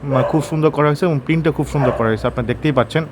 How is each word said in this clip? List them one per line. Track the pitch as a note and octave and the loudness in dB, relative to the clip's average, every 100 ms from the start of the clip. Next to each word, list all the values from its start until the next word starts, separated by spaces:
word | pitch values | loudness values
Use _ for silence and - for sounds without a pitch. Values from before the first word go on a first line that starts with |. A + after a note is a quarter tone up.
মানে | C#3+ C3+ A#2+ | 0 0 2
খুব | D#3+ | 0
সুন্দর | C#3+ D#3 D#3 | 0 0 0
করা | D3 D3 | 2 2
হয়েছে | D3 F#3 | 2 0
এবং | D3 B2+ | 0 0
প্রিন্টটা | D#3+ D#3+ | 0 0
খুব | D3 C#3+ | -2 -2
সুন্দর | D3 C3 | 0 0
করা | B2 A2+ | 2 0
হয়েছে। | A2 B2 | 0 -2
আপনারা | B2 A2+ | -4 -4
দেখতেই | A#2+ D3+ | -2 0
পাচ্ছেন | C3 A2+ D#3 D3+ | 0 0 -2 -4